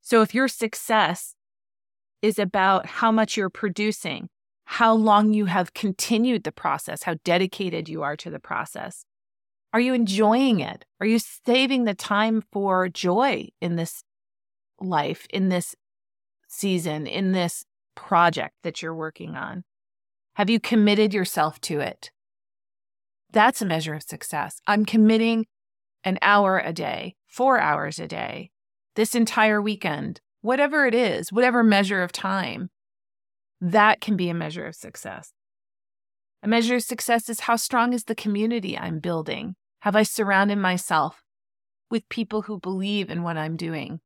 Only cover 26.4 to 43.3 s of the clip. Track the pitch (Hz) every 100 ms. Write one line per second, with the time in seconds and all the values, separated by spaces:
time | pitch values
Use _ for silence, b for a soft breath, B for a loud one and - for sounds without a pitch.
26.4 | 196 190 - 165 156 - - _ _ -
27.4 | 262 254 151 147 151 156 160 160 - 127
28.4 | 175 _ _ _ _ - 220 240 226 -
29.4 | 220 208 208 202 175 143 143 - _ _
30.4 | 208 262 285 302 269 233 226 101 - 202
31.4 | 247 240 226 202 190 196 180 - 190 190
32.4 | 156 - 180 _ _ _ _ _ _ _
33.4 | _ _ 180 208 208 - - 190 175 170
34.4 | 160 170 - 165 - - - 95 - _
35.4 | _ _ _ _ _ _ _ _ _ _
36.4 | 208 233 233 247 - 240 - 233 - 226
37.4 | - 233 - 247 240 247 - 226 214 202
38.4 | 220 233 190 - 170 160 170 165 156 139
39.4 | 156 185 _ _ 208 202 214 - 202 196
40.4 | 202 202 185 180 - 160 139 - _ _
41.4 | _ _ _ _ _ 226 _ - 226 214
42.4 | 208 208 180 190 196 208 190 175 170